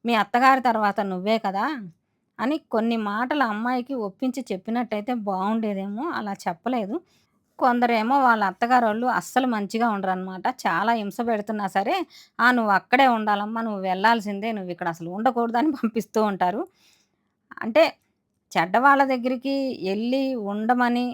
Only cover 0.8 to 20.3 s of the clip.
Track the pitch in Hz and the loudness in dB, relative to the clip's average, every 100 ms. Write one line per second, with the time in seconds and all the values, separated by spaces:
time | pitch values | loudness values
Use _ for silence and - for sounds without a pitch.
0.8 | 208 202 202 185 196 220 208 190 254 285 | 2 0 -2 -2 0 0 0 -2 -2 -4
1.8 | 185 _ _ _ _ - 226 311 _ 226 | -10 _ _ _ _ -6 -4 -4 _ -2
2.8 | 226 226 208 208 254 302 240 208 240 254 | 0 -2 -2 -4 -2 0 0 -2 -2 -2
3.8 | 247 269 202 - 262 269 247 190 202 233 | -4 -6 -6 -4 -4 -4 -8 -8 -4 -4
4.8 | 240 208 208 247 202 185 196 220 214 196 | -2 -6 -4 -4 -4 -2 -2 -2 -2 -4
5.8 | 196 208 330 247 208 196 196 170 233 247 | -6 -6 -6 -6 -6 -6 -6 -6 -4 -4
6.8 | 190 285 _ _ _ _ _ - 254 240 | -4 -8 _ _ _ _ _ 0 2 4
7.8 | 240 233 220 277 254 220 196 180 240 233 | 2 2 2 4 4 4 0 -2 2 4
8.8 | 226 214 247 190 - 254 254 220 196 226 | 4 0 0 -2 0 -2 0 -2 -4 0
9.8 | 240 202 190 185 185 185 240 254 208 165 | 0 0 -2 -2 -6 -4 -6 -2 -2 0
10.8 | 214 233 202 185 233 214 208 214 196 196 | 2 0 -2 -4 -2 -2 -2 -4 -2 -2
11.8 | 208 370 330 - - - 240 247 220 190 | 0 -2 -4 -12 -20 2 4 4 2 0
12.8 | - 254 269 226 214 202 208 226 226 202 | 2 4 6 4 0 0 -2 -6 -6 -4
13.8 | 190 185 214 233 202 196 220 214 180 175 | -2 2 4 2 0 -4 -4 -6 -8 -4
14.8 | 175 170 165 190 240 233 233 233 311 294 | -6 -6 -8 -2 -2 0 -2 0 0 0
15.8 | 220 226 - 220 214 185 180 208 381 _ | -4 -4 -4 -2 0 0 -2 -2 -8 _
16.8 | _ _ _ _ _ _ _ - 220 254 | _ _ _ _ _ _ _ -10 0 4
17.8 | 320 - _ _ _ _ _ 190 170 214 | 4 2 _ _ _ _ _ -2 2 4
18.8 | 277 277 269 254 247 254 269 277 269 - | 6 6 4 0 -2 -4 -4 -2 -4 -4
19.8 | 190 202 240 262 269 | -4 -2 0 0 0